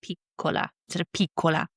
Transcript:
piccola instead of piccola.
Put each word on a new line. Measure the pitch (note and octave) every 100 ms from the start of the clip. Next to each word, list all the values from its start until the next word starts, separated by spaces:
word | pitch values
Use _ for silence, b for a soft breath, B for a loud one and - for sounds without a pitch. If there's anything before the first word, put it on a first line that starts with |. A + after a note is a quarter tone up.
piccola | - F3+ _ - D#3 - - _ _
instead | F3
of | F3
piccola. | - F#3 - E3+ D#3 -